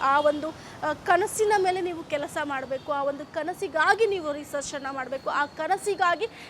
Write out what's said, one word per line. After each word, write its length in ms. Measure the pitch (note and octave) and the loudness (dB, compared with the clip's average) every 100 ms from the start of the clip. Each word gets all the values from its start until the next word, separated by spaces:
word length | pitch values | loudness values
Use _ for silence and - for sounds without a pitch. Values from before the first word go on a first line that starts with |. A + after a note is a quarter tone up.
ಆ 200 | C4+ C#4+ | 2 4
ಒಂದು, 280 | D4 D4 D#4 | 4 2 -2
ಆ, 440 | - - - D4+ | -8 -14 -6 -4
ಕನಸಿನ 600 | D4+ - F4 G4+ - G#4 G#4 | -2 2 4 4 2 2 4
ಮೇಲೆ 220 | F#4+ F#4 | 2 0
ನೀವು 240 | F4 E4 | -2 -6
ಕೆಲಸ 320 | - D4 D4+ E4 | -4 -4 -2 -4
ಮಾಡ್ಬೇಕು, 500 | D4 C4+ B3+ C4 B3+ | -2 -4 -4 -6 -2
ಆ 100 | C#4+ | -2
ಒಂದು 320 | C#4 C#4+ D4 | 0 -2 -6
ಕನಸಿಗಾಗಿ 720 | E4 D4+ F4+ F#4+ D#4 E4 G4+ A4 | -4 -4 -4 -2 2 4 6 4
ನೀವು 260 | F#4+ D#4 | 2 -2
ರಿಸರ್ಚನ್ನ 540 | C#4+ C#4+ C#4+ C#4 D4 C4+ | -6 -6 -6 -6 -6 -6
ಮಾಡ್ಬೇಕು, 400 | C4+ B3+ C4+ - | -6 -4 -4 -2
ಆ 160 | - C#4+ | 0 0
ಕನಸಿಗಾಗಿ 800 | - D#4+ F#4+ G#4 F#4+ F4+ E4+ A4 - - | -2 0 0 0 2 2 2 -2 -6 -16